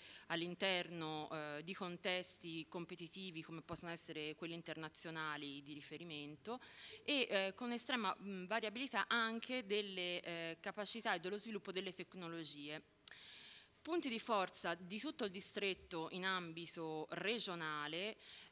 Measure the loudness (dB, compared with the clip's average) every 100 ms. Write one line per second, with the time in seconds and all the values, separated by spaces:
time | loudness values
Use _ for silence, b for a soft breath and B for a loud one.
0 | B B B 0 2 4 6 6 4 0
1 | 0 0 0 -2 -2 -4 -4 -4 -2 0
2 | 2 2 0 -6 -4 -6 -4 -6 -6 -6
3 | -8 -6 -6 -6 -6 -8 -4 -4 -2 -4
4 | -4 -4 -4 -4 -4 -4 -4 -4 -4 -4
5 | -4 -2 -2 -2 -4 -8 -8 -10 -8 -8
6 | -6 -6 -6 -8 -6 -6 B B B B
7 | 4 6 8 6 6 2 0 0 2 4
8 | 4 2 -2 -4 0 2 2 -2 0 2
9 | 6 6 6 2 0 -2 2 2 2 0
10 | 0 0 -2 -2 -2 -2 -4 -2 0 2
11 | 4 4 2 -2 -2 -4 -2 -2 -2 -4
12 | -8 -6 -4 -4 -4 -6 -6 -6 -8 -10
13 | -10 B B B B B B -8 2 4
14 | 4 0 4 6 6 2 0 0 -2 -2
15 | -2 0 0 0 -2 2 2 2 -2 -2
16 | 0 2 2 2 0 -4 -4 -2 -2 -2
17 | -2 0 2 2 2 0 0 0 0 0
18 | -2 -4 B B B